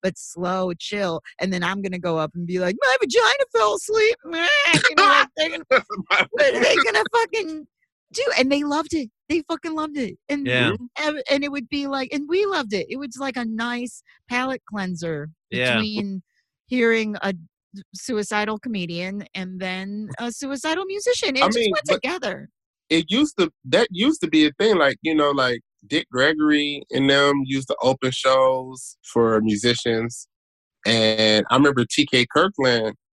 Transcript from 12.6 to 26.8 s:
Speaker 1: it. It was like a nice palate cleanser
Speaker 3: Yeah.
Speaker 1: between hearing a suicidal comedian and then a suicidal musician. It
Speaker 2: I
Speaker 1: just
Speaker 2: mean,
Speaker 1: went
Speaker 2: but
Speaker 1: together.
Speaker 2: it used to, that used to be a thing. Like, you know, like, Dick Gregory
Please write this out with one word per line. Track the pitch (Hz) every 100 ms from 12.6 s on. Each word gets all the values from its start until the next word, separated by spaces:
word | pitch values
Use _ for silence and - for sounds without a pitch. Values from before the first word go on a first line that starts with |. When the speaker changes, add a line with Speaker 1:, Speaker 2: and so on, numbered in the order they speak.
| 226
Speaker 1:
it. | 202 -
It | 254
was | 285 254
like | 277 254
a |
nice | 233 220 233 240 247 - _ _ _
palate | 240 262 254 -
cleanser | 208 185 175 170 151 156 - _
Speaker 3:
Yeah. | 120 127 117
Speaker 1:
between | 214 214 202 190 - _ _ _ _
hearing | 254 233 226 214 208
a | 196 180 160 _ _ 196 -
suicidal | 185 - 214 202 208 208 214
comedian | 254 208 175 170 185 202 -
and | 190 185 185
then | 185 185 196 208 214 -
a | 240
suicidal | - 277 269 311 330
musician. | 381 392 453 494 302 262
It |
Speaker 2:
I | 277
Speaker 1:
just | 480
Speaker 2:
mean, | 440
Speaker 1:
went | 605 -
Speaker 2:
but | 277
Speaker 1:
together. | 262 359 214 135 143 _ _ _ _
Speaker 2:
it | 165 160
used | 220 302 -
to, | 175 - 131
that | 170 233
used | 180 254 320
to | 160
be | 156 151
a | 139
thing. | 220 190
Like, | 139 120
you | 160
know, | 156 147
like, | 139 127 120 - _ 101
Dick | 156 -
Gregory | 127 143 156 151 147 147 143